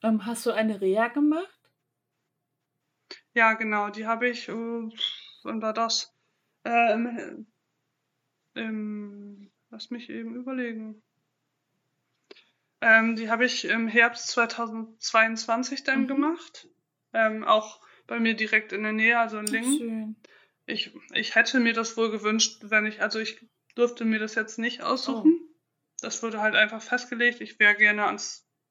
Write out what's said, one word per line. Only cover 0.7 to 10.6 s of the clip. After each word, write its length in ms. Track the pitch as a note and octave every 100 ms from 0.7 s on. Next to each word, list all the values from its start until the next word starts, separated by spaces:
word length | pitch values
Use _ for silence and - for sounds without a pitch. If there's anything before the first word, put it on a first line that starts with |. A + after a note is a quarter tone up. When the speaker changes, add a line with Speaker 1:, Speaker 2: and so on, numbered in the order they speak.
| G3+
Speaker 1:
Reha 280 | F#3+ G#3 A#3
gemacht? 400 | C#4+ D4 D#4 F#4+ _ _ _ _ _ _ _ _ _ _ _ _ _ _ _ - - _
Speaker 2:
Ja, 200 | A#3+ A3+
genau, 360 | A3 A3 G#3 G#3
die 160 | G#3+ A3
habe 220 | A3+ B3
ich, 200 | A#3+ -
äh, 40 | A3+ A#3 A#3 A3+ A3 - - - -
wann 200 | - A3+
war 100 | A3
das? 420 | A3 A3+ - - _ _ _ _ _
Äh, 280 | - A#3 A#3
im, 520 | A3 A#3+ A#3 G3+ - A3 _ _ _ _ _ _ _ _ _ _
im, 960 | A3 A3+ G#3+ G#3+ G#3 G3+ G3+ G3+ G3+ G3+ _ _
lass 200 | A3+ -
mich 180 | A#3+ -
eben 240 | A3+ A3+
überlegen. 680 | A#3+ B3 C4